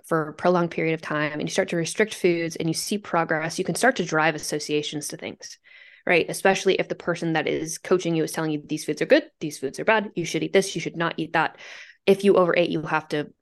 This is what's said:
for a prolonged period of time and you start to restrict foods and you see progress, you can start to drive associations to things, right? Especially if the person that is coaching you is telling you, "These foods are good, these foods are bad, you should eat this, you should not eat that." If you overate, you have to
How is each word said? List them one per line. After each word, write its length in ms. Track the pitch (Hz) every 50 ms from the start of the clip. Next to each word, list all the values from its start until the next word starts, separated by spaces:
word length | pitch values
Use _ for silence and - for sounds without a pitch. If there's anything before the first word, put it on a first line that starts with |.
| -
for 260 | - 170 160 151 151
a 40 | 147
prolonged 380 | - - 180 180 175 175 165
period 240 | - 175 160 160 160
of 60 | 160
time 320 | - - 151 147 151 143 151
and 100 | 151 -
you 40 |
start 220 | 165 - 202 - -
to 80 | 175
restrict 360 | 170 160 160 - - 214 214 -
foods 440 | - - 180 170 170 165 165 165
and 100 | - 165
you 60 | 160 160
see 240 | - - - 208
progress, 600 | 208 - - - 170 165 - 165 156 156 160 -
you 60 | - 185
can 120 | 185 170
start 200 | - 233 254 254
to 60 | - 180
drive 320 | 160 160 156 156 165 151
associations 720 | 151 - - 160 147 - - 147 151 147 - 156 147 147 -
to 80 | 160
things, 400 | - - 107 - - - - - - _ - - - - - - - _
right? 200 | - 180 165 190
Especially 480 | - 170 - - 196 190 190 - 190 -
if 140 | - 170 -
the 60 | 175
person 380 | - - 180 165 - 175 165 160
that 140 | 156 -
is 300 | - 147 143 160 160 -
coaching 380 | - - - 190 180 175 170 165
you 100 | 160 156
is 80 | 160 -
telling 180 | 165 160 156
you, 100 | 151 147 151
"These 180 | - 151 156 -
foods 180 | - 151 -
are 40 | 165
good, 180 | - 254 320 311 - _ _
these 200 | 170 147 - -
foods 200 | 135 139 - -
are 60 | -
bad, 260 | 214 220 214 202 214 -
you 120 | 180 165
should 180 | 160 - 156 156
eat 80 | 156
this, 240 | - 196 190 - -
you 60 | 175
should 160 | - 151 -
not 160 | 160 170 - -
eat 160 | - 160 156
that." 260 | - 160 151 - - - - - - - - - - _ _
If 200 | 196 196 196 196
you 100 | 202 -
overate, 340 | 180 180 170 - 175 175 -
you 120 | 165 160
have 260 | 151 - 156 156 - -
to 220 | 156 151 143 - - _